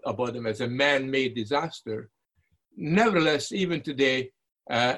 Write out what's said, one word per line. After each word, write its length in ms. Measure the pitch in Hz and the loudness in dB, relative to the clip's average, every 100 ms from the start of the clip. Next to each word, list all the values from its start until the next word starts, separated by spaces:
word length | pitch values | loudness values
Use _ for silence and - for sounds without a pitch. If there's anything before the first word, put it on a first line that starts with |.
about 300 | 127 123 120 | -6 -4 -4
them 120 | 120 113 | -2 -4
as 140 | 110 | -4
a 80 | 120 | -4
man-made 640 | 127 143 139 135 135 131 | 0 2 2 0 -2 -2
disaster, 760 | 117 107 143 165 - 113 110 117 _ _ _ _ _ _ - | -4 -2 -2 -2 -10 -10 -10 -10 _ _ _ _ _ _ -10
nevertheless, 760 | 151 185 233 175 156 143 - | 0 4 4 4 4 2 -2
even 300 | 202 180 165 | -2 -2 -2
today, 500 | 160 135 135 131 - _ _ _ - | -4 2 2 2 -4 _ _ _ -4
uh, 260 | 117 123 | 0 2